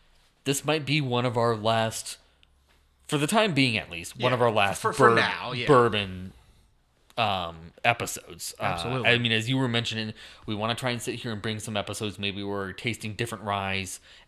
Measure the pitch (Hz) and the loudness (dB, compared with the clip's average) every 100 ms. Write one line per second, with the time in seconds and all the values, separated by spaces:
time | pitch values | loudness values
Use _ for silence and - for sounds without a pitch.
0 | _ _ _ _ - 139 143 156 131 151 | _ _ _ _ -4 -2 0 -2 2 0
1 | 131 120 123 117 117 110 107 113 113 - | 2 0 2 2 2 2 2 2 0 -2
2 | - - _ _ _ _ _ _ _ _ | -10 -14 _ _ _ _ _ _ _ _
3 | - 151 151 220 214 139 131 107 76 85 | -4 -2 2 2 4 4 4 2 -4 -10
4 | 87 - 123 123 120 107 98 95 220 - | -12 -2 0 4 4 4 2 2 -2 6
5 | 123 113 117 87 107 123 123 131 117 104 | 6 6 2 -2 -6 -4 6 6 8 2
6 | 98 92 92 - - _ _ _ _ _ | -4 -8 -12 -14 -20 _ _ _ _ _
7 | _ - 107 95 85 82 85 - 117 117 | _ -2 0 0 -4 -10 -18 -2 0 0
8 | 95 - - 85 - - 104 87 82 82 | -4 -8 -12 -12 -12 -6 -4 -4 -4 0
9 | 117 120 120 110 113 131 131 117 113 113 | 2 2 2 0 0 0 2 0 -2 -4
10 | 110 - - - - 104 110 113 131 120 | -8 -10 -18 -16 -8 -4 -2 -2 -4 -4
11 | 131 113 123 107 110 107 110 104 98 104 | -6 -8 -8 -6 -6 -6 -4 -4 -4 -6
12 | 107 92 101 98 101 101 95 95 120 110 | -6 -4 -6 -4 -4 -4 -6 -6 -6 -6
13 | 110 101 123 104 104 101 98 95 92 - | -8 -6 -6 -6 -4 -2 -2 -4 -4 -10
14 | - - | -16 -20